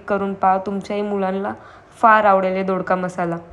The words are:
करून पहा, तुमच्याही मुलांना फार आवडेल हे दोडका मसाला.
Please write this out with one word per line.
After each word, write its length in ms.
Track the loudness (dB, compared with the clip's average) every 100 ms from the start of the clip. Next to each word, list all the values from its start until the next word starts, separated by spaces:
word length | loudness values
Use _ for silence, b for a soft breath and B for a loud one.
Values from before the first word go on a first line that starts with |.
| -4
करून 240 | -4 -2
पहा, 240 | 0 2 2
तुमच्याही 440 | -2 -6 -6 -6
मुलांना 500 | -4 -4 -4 -4 -6 -10 B B B 2
फार 260 | 4 6
आवडेल 300 | 6 4 2
हे 80 | -2
दोडका 340 | -2 -2 -2 -2
मसाला. 400 | -2 -4 -4 -6 -10